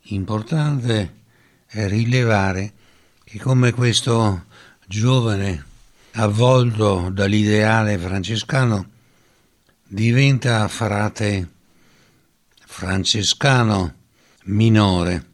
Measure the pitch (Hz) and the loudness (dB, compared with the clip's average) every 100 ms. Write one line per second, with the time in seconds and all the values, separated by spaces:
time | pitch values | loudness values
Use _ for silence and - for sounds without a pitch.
0 | - 98 92 107 110 156 151 139 120 110 | -8 -8 -4 -6 -4 -2 -2 -2 -2 -2
1 | 98 - _ _ _ _ _ 107 101 104 | -4 -12 _ _ _ _ _ -6 -2 -2
2 | 117 127 117 104 95 95 104 _ _ _ | 0 0 2 2 0 -2 -8 _ _ _
3 | _ _ _ 104 131 127 123 117 123 110 | _ _ _ -8 0 2 2 2 0 0
4 | - 113 107 92 - - - _ - 101 | 0 0 0 -2 -8 -20 -20 _ -10 -2
5 | 120 131 113 101 98 82 - - _ _ | 2 2 0 -2 -4 -6 -10 -20 _ _
6 | _ 113 107 104 123 131 120 107 104 95 | _ -2 0 2 4 4 2 0 0 0
7 | 90 95 101 107 104 104 107 110 107 101 | -2 -2 0 2 2 2 2 2 0 -2
8 | 90 95 90 110 - 139 123 104 90 _ | -4 -6 -4 -6 -4 -2 0 -2 -6 _
9 | _ _ _ _ _ _ _ _ _ 98 | _ _ _ _ _ _ _ _ _ -2
10 | 113 123 139 131 123 113 104 - 110 101 | 0 2 2 2 0 0 -2 -2 -4 -2
11 | 104 - 104 98 87 _ _ _ _ _ | -4 -2 -2 -2 -6 _ _ _ _ _
12 | _ _ _ _ _ _ _ - 92 95 | _ _ _ _ _ _ _ -10 -4 -4
13 | 90 110 98 - 143 127 113 98 87 - | -2 -2 -2 0 2 2 2 0 -2 -8
14 | _ _ _ _ 95 104 113 107 104 90 | _ _ _ _ -4 2 4 6 4 2
15 | 87 85 - | 0 -4 -8